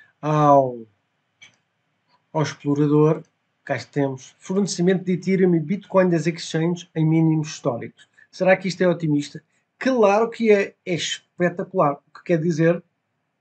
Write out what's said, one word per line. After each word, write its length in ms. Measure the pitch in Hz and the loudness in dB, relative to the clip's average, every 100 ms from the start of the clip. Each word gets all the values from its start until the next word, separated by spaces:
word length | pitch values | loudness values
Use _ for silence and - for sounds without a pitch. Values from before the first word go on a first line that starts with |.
| _ _ | _ _
ao, 600 | 151 151 147 143 131 120 113 _ _ _ _ _ - _ _ _ _ _ _ _ _ | -2 2 4 6 4 -2 -14 _ _ _ _ _ -20 _ _ _ _ _ _ _ _
ao 80 | 160 | -4
explorador, 800 | 151 - 143 143 147 151 151 165 - _ _ _ | -4 -6 -4 0 2 4 4 2 -6 _ _ _
cá 140 | - 123 | -8 -8
temos, 580 | - 147 139 135 - _ | -6 -4 -4 -4 -14 _
fornecimento 640 | - 190 196 - 175 190 180 | -6 -4 -2 0 0 0 0
de 80 | |
Ethereum 400 | 180 185 190 185 | -4 0 2 4
e 60 | 170 | 2
Bitcoin 500 | 147 202 - 190 185 | 0 -6 -2 2 2
das 160 | 170 151 | 2 -2
exchanges 640 | 165 - 160 165 170 - 160 | -6 -6 -4 -2 -4 -8 -2
em 100 | 156 | 0
mínimos 440 | 160 160 156 151 | 2 2 2 -2
históricos. 580 | - 151 117 113 - _ _ _ | -6 -6 -6 -8 -18 _ _ _
Será 260 | - 185 185 | -2 0 2
que 100 | 190 | 0
isto 140 | - | -2
é 60 | 180 | 0
otimista? 540 | 170 165 147 147 160 - _ _ - | 0 -2 -2 -4 -12 -20 _ _ -8
Claro 520 | 262 254 202 202 226 | -2 2 4 4 0
que 220 | - 226 | 0 2
é, 220 | 202 196 - - | 2 2 -8 -8
é 80 | |
espetacular, 1040 | 165 - - _ - 175 175 - 185 151 139 | -6 -6 -10 _ -4 -4 -4 -6 0 0 0
o 220 | _ - | _ -12
que 60 | |
quer 160 | - 170 | -2 -2
dizer 420 | 165 151 165 175 - _ _ _ _ _ | 0 0 0 0 -6 _ _ _ _ _